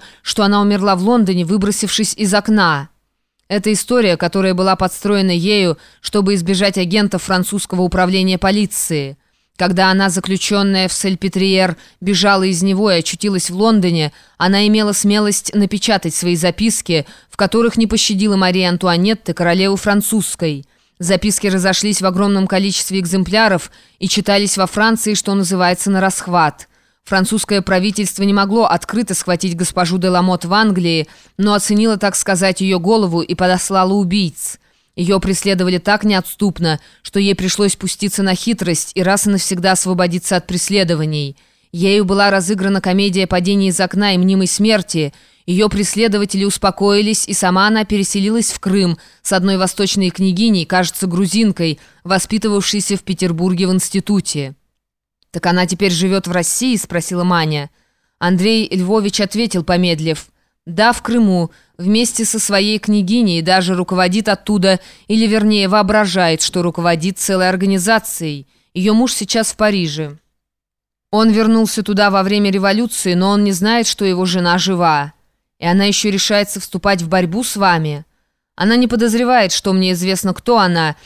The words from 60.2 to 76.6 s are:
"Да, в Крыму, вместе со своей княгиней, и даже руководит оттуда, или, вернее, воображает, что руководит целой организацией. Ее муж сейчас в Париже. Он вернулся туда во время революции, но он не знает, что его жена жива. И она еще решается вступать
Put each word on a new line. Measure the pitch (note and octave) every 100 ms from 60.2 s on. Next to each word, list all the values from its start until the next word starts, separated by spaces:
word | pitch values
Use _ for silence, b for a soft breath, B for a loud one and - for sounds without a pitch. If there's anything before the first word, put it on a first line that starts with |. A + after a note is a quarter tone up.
| - _ _ _ F3
"Да, | E3+ A3+
в | A#3+
Крыму, | - A#3 G#3 F3+ E3 b b -
вместе | F3+ A3 A#3+ -
со | A3 A3
своей | - G3 G#3 G#3+
княгиней, | - G#3 F#3 A#3+ G#3+ E3
и |
даже | E3 F#3 F3+
руководит | F3+ F3+ F#3 F3+ G#3 G#3
оттуда, | G3 - G#3 F#3+ F#3 B B B
или, | A3 A3
вернее, | A3 G#3+ G#3 F#3+
воображает, | G#3 G3+ G#3+ G3 F#3 E3+ D#3+
что | - F3+
руководит | E3+ E3+ E3+ E3 F#3 F#3+
целой | - F#3 F#3
организацией. | F#3 G3 F#3+ F#3 A3+ - - D#3+ C#3+ - _ _ F3+
Ее | G3+
муж | A3 B3
сейчас | - G3+ A3+ G#3+
в | -
Париже. | G#3+ G3 D#3+ D3 D3 D3+ _ _ _ _ _ _ _ _ _
Он | G#3+ A3+
вернулся | G#3+ A3+ A3+ A3 A3
туда | G#3 G3+ G#3
во | G3
время | F#3+ G#3 G3+
революции, | F#3+ G3 G#3 A#3+ - F#3 F3+
но | F#3+
он | G#3
не | G3+
знает, | F3 G#3 A#3 A3
что | - G3
его | F3+ F#3
жена | F3+ F3 F3+
жива. | F3 F3+ E3+ D3 D3 - _ _ _ _
И | F3
она | G3 G3+
еще | G3 G#3+
решается | G3 - G#3 G3+
вступать | G3+